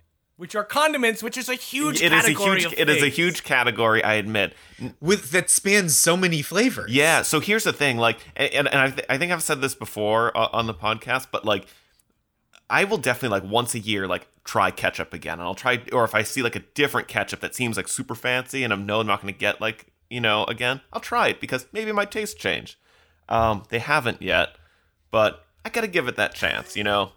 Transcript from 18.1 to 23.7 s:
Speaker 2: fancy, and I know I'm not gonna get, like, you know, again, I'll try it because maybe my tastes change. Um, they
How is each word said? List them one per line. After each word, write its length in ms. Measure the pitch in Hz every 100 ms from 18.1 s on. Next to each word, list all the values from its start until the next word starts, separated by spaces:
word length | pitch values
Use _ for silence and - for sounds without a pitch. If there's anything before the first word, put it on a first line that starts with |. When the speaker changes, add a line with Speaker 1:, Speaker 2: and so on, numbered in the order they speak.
| 117
Speaker 2:
fancy, 480 | 127 127 127 139
and 100 | 123
I 20 | 98
know 240 | 101 107
I'm 60 | 107
not 140 | 98
gonna 120 | 98
get, 280 | 95 101 -
like, 240 | 110 113 - _ _
you 100 | 120
know, 260 | 113 107 107
again, 360 | 117 123 135 -
I'll 80 | -
try 260 | - 240 165
it 120 | -
because 280 | - 127 -
maybe 200 | 208 214
my 140 | 208 202
tastes 280 | 220 208
change. 460 | - 95 67 - - _ _ _ _ -
Um, 360 | 113 113 101
they 80 | -